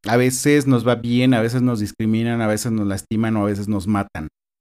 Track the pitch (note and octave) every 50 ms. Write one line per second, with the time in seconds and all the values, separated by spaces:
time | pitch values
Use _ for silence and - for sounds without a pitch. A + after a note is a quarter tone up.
0 | - G#2 A#2 B2 B2 B2+ B2+ B2+ - D3 D3 D3 C#3 C#3 C3 A#2+ A2 B2 B2 A#2+
1 | A#2 A#2+ A#2+ B2 B2+ C3 B2+ A2+ A2 A#2 A#2+ B2+ A#2+ B2+ A#2+ G#2+ G#2 G2+ - -
2 | A2 A2 A2 A2+ A#2 A#2 A#2 A#2 A2+ G#2+ G#2+ G#2+ - B2 A2+ A2 G#2 G2+ G2 F2+
3 | - _ A2 G#2+ A2+ A2 A2 G#2+ G2+ G#2 G#2 G2+ G#2 G2+ G#2+ G2 F2 G#2 G#2+ G2
4 | G2+ - - D#2+ D#2 D#2 - _ _ _ _ _